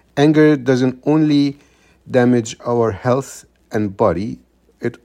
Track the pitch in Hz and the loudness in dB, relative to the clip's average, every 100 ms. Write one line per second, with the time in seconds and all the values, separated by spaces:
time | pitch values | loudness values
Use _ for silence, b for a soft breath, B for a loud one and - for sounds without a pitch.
0 | b - 151 156 151 147 123 127 131 127 | b 0 2 4 4 2 0 0 -2 -2
1 | 143 156 151 147 143 139 b b b b | -2 0 2 2 0 -4 b b b b
2 | - 123 123 120 110 - 123 120 113 95 | -2 0 2 0 -2 -10 -4 -2 -2 -2
3 | 127 127 135 - _ _ _ 110 104 98 | -2 -2 -4 -18 _ _ _ -6 -6 0
4 | 107 85 113 127 _ _ _ _ 120 - | 0 0 -6 -12 _ _ _ _ -10 -10